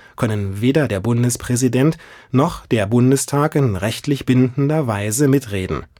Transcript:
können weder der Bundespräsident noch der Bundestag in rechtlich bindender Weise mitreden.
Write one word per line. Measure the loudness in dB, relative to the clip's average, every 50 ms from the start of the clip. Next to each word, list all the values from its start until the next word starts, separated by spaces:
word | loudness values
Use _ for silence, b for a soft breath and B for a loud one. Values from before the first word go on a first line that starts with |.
| B B B
können | -4 -4 -2 -2 -2 -4 -6 -6 -2
weder | 0 0 2 2 0 0
der | -2 -4
Bundespräsident | -2 0 0 2 2 0 -2 -4 -4 -4 -2 0 0 0 2 2 2 2 0 B B B B B B B B
noch | 0 0 0 -2 -8 -6
der | -2 0 0 0
Bundestag | 2 2 2 4 4 4 2 0 -2 -2 0 0 0 0
in | 0 0 0 0
rechtlich | -2 -2 -4 -4 -4 -4 -4 -4 -4 0
bindender | 0 2 4 4 2 2 0 0 0 0 0 0
Weise | -2 -2 -2 -2 -4 0 0 2 4
mitreden. | 2 2 0 -2 -6 -6 -4 -4 -6 -6 -8 -12 _ B